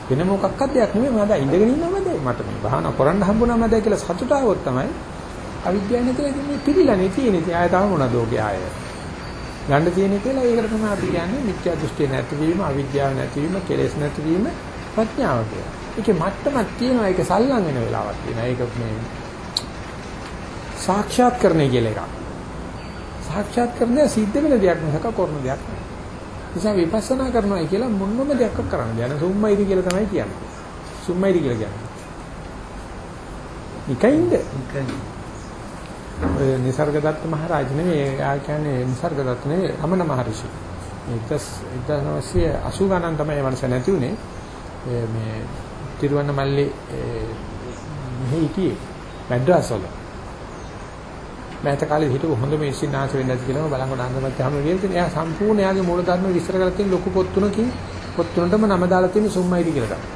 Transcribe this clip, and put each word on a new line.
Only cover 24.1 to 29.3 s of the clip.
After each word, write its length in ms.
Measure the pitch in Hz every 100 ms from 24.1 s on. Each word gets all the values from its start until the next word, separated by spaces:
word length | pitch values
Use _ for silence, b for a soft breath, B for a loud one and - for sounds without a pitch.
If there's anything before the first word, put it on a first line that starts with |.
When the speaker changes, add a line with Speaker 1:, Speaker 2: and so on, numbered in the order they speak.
| - 208 247
Speaker 1:
වෙන 180 | 302 254
දෙයක් 240 | 190 165
මිසක 300 | 156 147 233
කරන 300 | 220 175 151
දෙයක් 220 | 127 139
නෙවෙයි. 240 | - - - - - - - - -
නිසා 220 | 175 208
විපස්සනා 580 | 202 170 214 208 262 262
කරනවා 320 | 233 202 196
කියලා 260 | 156 190 254
මොනම 400 | 202 190 226 277
දෙයක් 240 | 269 220 -
කරන්න 300 | 208 175 117
දෙයක් 160 | 113 123
නෑ. 100 | 147
සුම්මයිද 400 | 170